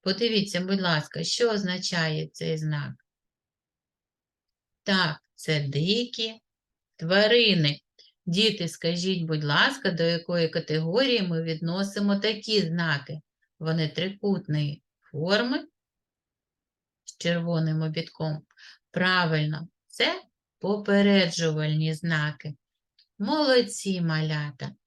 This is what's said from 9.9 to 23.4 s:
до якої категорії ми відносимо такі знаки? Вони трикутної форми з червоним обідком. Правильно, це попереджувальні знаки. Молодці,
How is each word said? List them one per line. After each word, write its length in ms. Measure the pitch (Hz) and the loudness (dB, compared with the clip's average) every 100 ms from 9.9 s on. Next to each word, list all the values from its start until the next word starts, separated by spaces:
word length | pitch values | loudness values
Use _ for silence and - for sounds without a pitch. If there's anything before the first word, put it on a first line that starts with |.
до 120 | 170 | 0
якої 460 | 165 170 170 175 165 | 0 0 -2 0 0
категорії 720 | 170 160 156 160 196 269 240 | -2 -2 -2 0 0 2 2
ми 200 | 185 165 | 0 -2
відносимо 760 | 165 160 165 180 196 208 202 202 | -2 -4 -4 -2 -4 -2 0 2
такі 440 | 214 214 - 214 | 0 -4 0 0
знаки? 600 | 165 165 165 143 127 156 _ _ _ _ | 0 0 0 -2 -4 -14 _ _ _ _
Вони 300 | 160 165 156 | -2 0 -2
трикутної 960 | - 180 202 202 185 - 151 147 147 _ _ | -2 -6 -4 -2 -2 -2 -2 -2 -4 _ _
форми 680 | _ 139 165 208 240 294 320 _ _ _ _ _ _ _ _ _ _ _ _ _ | _ -6 0 2 2 -2 -6 _ _ _ _ _ _ _ _ _ _ _ _ _
з 120 | - - | -20 -8
червоним 680 | 170 170 170 170 160 156 | -2 -2 0 0 0 0
обідком. 640 | 160 156 165 - 156 151 - _ - - _ | -2 -4 -8 -6 -4 -4 -10 _ -20 -20 _
Правильно, 800 | - 185 185 175 160 151 156 165 _ _ | 0 2 4 2 2 0 -4 -8 _ _
це 360 | - 262 370 - _ _ _ | -2 -2 -2 -8 _ _ _
попереджувальні 1400 | 185 208 202 202 202 196 180 170 165 156 151 151 156 | -2 -2 2 4 6 6 4 2 0 0 0 2 0
знаки. 600 | 156 170 160 151 147 151 143 _ _ _ _ _ _ | -2 -2 0 -2 -6 -12 -14 _ _ _ _ _ _
Молодці, 840 | 202 311 | -2 2